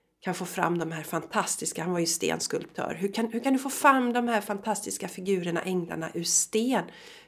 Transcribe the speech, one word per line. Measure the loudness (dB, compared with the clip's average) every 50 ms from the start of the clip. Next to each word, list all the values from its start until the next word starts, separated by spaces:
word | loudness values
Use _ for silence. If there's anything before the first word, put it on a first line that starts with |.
| _ _ _ _ -6
kan | -6 -4
få | -4 -4
fram | -6 0 0 2 2 2 0
de | 0 -2 -6
här | -8 -8
fantastiska, | -4 -4 -4 -4 -2 0 0 0 0 -2 -2 -4 -4 -4 -4 -2
han | 0 0
var | 2
ju | 2
stenskulptör, | 0 0 0 2 0 0 0 -2 -2 -2 -4 -4 -4 -6 -6 -4 -4 -4
hur | -2 -2 -2 0
kan, | 0 -2 0 -2
hur | -2
kan | 0 2 2
du | 2
få | 0 -2
fram | -4 6 6 8 8 8 4 2 2
de | 2 2 2
här | 0 0
fantastiska | 0 0 -4 -4 -2 -2 -2 -2 -2 -6 -6 -6 -6 -8
figurerna, | -8 -6 0 0 2 2 2 0 -2 -2 -2
änglarna | 0 -2 -2 -2 -2 -4 -6 -6 -6 -4
ur | -4 -2
sten? | 2 2 2 2 2 2 2 2 4 2 2 0 -2 -8 -16 -20 -20 -20 -20 -20